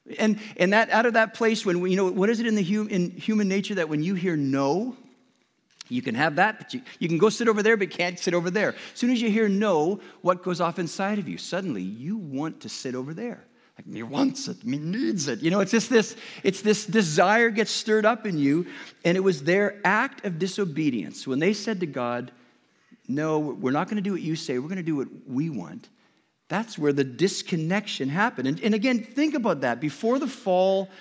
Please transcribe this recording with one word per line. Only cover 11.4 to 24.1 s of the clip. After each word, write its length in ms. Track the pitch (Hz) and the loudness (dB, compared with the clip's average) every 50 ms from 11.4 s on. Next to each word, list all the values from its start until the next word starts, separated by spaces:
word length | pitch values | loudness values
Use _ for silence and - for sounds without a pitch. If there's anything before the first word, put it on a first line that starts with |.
| - - 175 185 190 180 120 95 | -8 -6 -6 -4 -4 -4 -4 -4
you 340 | 90 95 107 113 131 170 214 | -6 -6 -8 -8 -6 -6 -6
want 440 | 226 185 147 131 135 151 160 - - | -6 -6 -6 -6 -4 -4 -6 -6 -10
to 80 | - 110 | -14 -14
sit 260 | - - - 131 123 | -12 -10 -8 -8 -6
over 200 | 123 131 143 160 | -6 -8 -8 -8
there. 300 | 175 233 240 208 - - _ _ _ _ _ _ - | -10 -10 -10 -10 -12 -18 _ _ _ _ _ _ -20
Like, 80 | - | -16
"Me 160 | - - - | -14 -12 -12
wants 460 | - 117 131 156 277 - - - - 156 | -10 -6 0 0 0 0 0 -2 -8 -8
it, 160 | - - - | -10 -8 -6
me 140 | 117 135 147 | -6 -4 -4
needs 500 | 151 165 185 240 269 - 220 180 139 139 | -4 -4 -4 -2 -2 -2 -2 -2 -2 -2
it." 140 | 117 104 | -2 0
You 80 | 135 165 | 0 2
know, 100 | 180 208 | 2 2
it's 100 | 196 - | 2 2
just 200 | - 226 208 - | 2 2 2 4
this, 260 | 254 226 208 - - - - - - - | 4 4 4 2 -4 -14 -16 -18 -8 -2
it's 200 | - - 185 - | 0 0 0 2
this 240 | - 208 214 208 - | 2 2 2 2 0
desire 640 | - 170 220 202 160 151 160 233 202 208 233 233 233 | 0 2 2 2 4 4 4 6 6 6 4 4 4
gets 200 | 208 220 214 - | 2 0 -2 -2
stirred 360 | - - - 226 214 214 202 | -2 -4 0 2 2 4 4
up 180 | 214 240 226 226 | 4 2 2 -2
in 140 | 208 175 151 | -2 0 2
you, 280 | 143 139 143 170 180 - - - - - - _ - | 2 4 2 2 0 -4 -8 -16 -18 -18 -10 _ 0
and 120 | 170 175 | 2 2
it 40 | 190 | 4
was 240 | 190 196 180 143 139 | 4 2 2 2 2
their 360 | 160 180 202 208 196 208 - - | 2 4 4 2 0 -2 0 0
act 400 | 180 202 214 254 269 - - - | 2 2 2 0 -2 -6 -8 -8
of 140 | 202 170 156 | -6 -4 -4
disobedience. 880 | 185 190 - - 202 175 139 151 160 143 120 113 - 104 98 - - | -4 -4 -2 -4 -4 -4 -2 -2 -2 0 0 -2 -6 -8 -10 -10 -6
When 140 | 135 131 135 | -4 -2 2
they 120 | 160 196 | 2 2
said 280 | 214 208 - 233 220 180 | 0 0 -2 -4 -4 -4
to 60 | 180 | -4
God, 460 | 151 135 135 123 120 120 120 123 127 - _ _ _ _ _ _ _ _ _ _ _ - _ _ | -6 -4 -4 -4 -4 -4 -6 -8 -10 -14 _ _ _ _ _ _ _ _ _ _ _ -20 _ _
"No, 320 | - 135 147 156 160 156 151 | -6 -4 -2 0 0 0 0
we're 340 | 151 143 117 - - 127 | -2 -2 -6 -2 -2 0
not 160 | 135 147 185 - | 0 0 0 -2
gonna 120 | 220 208 | -2 -4
do 120 | 180 202 | -2 -2